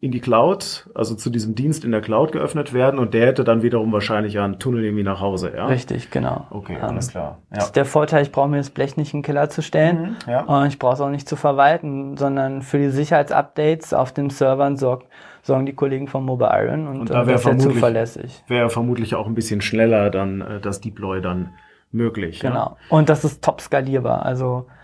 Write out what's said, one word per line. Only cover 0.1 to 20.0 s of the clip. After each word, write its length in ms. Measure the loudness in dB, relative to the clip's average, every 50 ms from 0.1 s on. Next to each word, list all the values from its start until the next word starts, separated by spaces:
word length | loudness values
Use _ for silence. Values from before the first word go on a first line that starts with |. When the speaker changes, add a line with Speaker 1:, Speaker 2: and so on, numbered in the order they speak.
Speaker 1:
die 80 | -4 -2
Cloud, 680 | 0 2 4 4 4 4 2 0 -4 -10 -10 -12 -14 -10 -6
also 200 | -4 -4 -4 -4
zu 160 | -6 -4 -4
diesem 240 | -2 -2 -2 -2 -2
Dienst 300 | -2 0 0 0 -2 -2
in 60 | -2
der 120 | -2 -2
Cloud 300 | 0 2 2 2 2 2
geöffnet 400 | 0 -2 -4 -2 -2 -4 -4 -2 0
werden 240 | 2 2 2 2 2
und 140 | 0 0 2
der 120 | 4 4
hätte 180 | 4 4 4 4
dann 180 | 4 4 4
wiederum 280 | 4 2 2 2 0 0
wahrscheinlich 420 | 0 0 0 0 0 0 -2 -2 -2
ja 100 | -2 -2
einen 140 | -2 -4 -4
Tunnel 260 | -4 -2 -2 0 0
irgendwie 200 | 0 0 -2 -2
nach 160 | -2 -2 -2
Hause, 320 | -2 -2 -2 -2 -4 -4 -6
ja? 100 | -4 -2
Speaker 2:
Richtig, 440 | -2 -2 -2 -2 -4 -6 -8 -6 -6
genau. 360 | -4 -2 -2 -2 -4 -6 -8 -12
Speaker 1:
Okay, 260 | -14 -14 -12 -10 -10 -8
Speaker 2:
Ähm, 60 | -6
Speaker 1:
alles 240 | -6 -4 -4 -6 -6
klar. 300 | -8 -8 -10 -10 -12 -16 _ -10
Ja. 80 | -6 -4
Speaker 2:
ist 140 | -2 0
der 120 | 2 2 2
Vorteil, 360 | 4 2 2 2 4 2 2
ich 80 | 2 2
brauche 180 | 2 0 2 2
mir 100 | 2 0
das 100 | -2 -4
Blech 260 | -4 -4 -4 -2 -2 -4
nicht 160 | -6 -4 -4
in 60 | -6
den 40 | -4
Keller 240 | -2 0 0 0 0
zu 140 | -2 -6
stellen 540 | -6 -2 2 2 4 4 2 0 -2 -4 -8 -8 -6
Speaker 1:
Mhm, 40 | -2
ja. 120 | -2 -2
Speaker 2:
und 240 | 0 2 2 2 2
ich 120 | 2 0 0
brauche 160 | 0 0 2
es 60 | 2
auch 80 | 0 -2
nicht 200 | -4 -4 -6 -6
zu 80 | -6
verwalten, 800 | -2 0 0 4 6 6 4 4 2 -2 -6 -6 -6 -8 -8 -6 -2
sondern 420 | -2 0 0 0 -2 -2 -4 -6
für 160 | -6 -2 0 0
die 120 | 2 2
Sicherheitsupdates 1040 | 0 0 0 2 2 2 2 4 2 0 0 0 -2 0 2 2 2 0 -2 -2 0
auf 180 | 0 0 0
den 160 | -2 -4 -4 -2
Servern 480 | 0 2 2 2 2 2 2 0 0
sorg-, 300 | 0 0 0 -2 -2 -6 _ -20 -20 -20 -20 -20 -10
sorgen 220 | _ 0 0 0 0
die 60 | -2 -4
Kollegen 340 | -2 -2 -2 -2 -4 -6 -4
von 160 | -6 -4 -2
Mobile 260 | -2 0 2 2 4
Iron 340 | 4 4 2 0 -2 -2 -4 -6
und, 120 | -6 -6
Speaker 1:
Und 100 | -4 -2
Speaker 2:
äh, 40 | 0
Speaker 1:
da 120 | 2 2
wär 60 | 4
Speaker 2:
das 80 | 2 4
ist 40 | 4
ja 40 | 4
Speaker 1:
vermutlich, 220 | 4 4 4 4 4
Speaker 2:
zuverlässig. 720 | 4 4 2 2 2 -2 -2 -6 -10 -14 -14 -16 -14 _ -2
Speaker 1:
wär 200 | 0 0 0 0
vermutlich 440 | 0 0 0 0 0 -2 -2 -2 -2
auch 120 | -4 -2
ein 80 | -2 -2
bisschen 260 | -2 -2 -2 -2 -2
schneller 480 | -2 0 2 4 4 6 6 4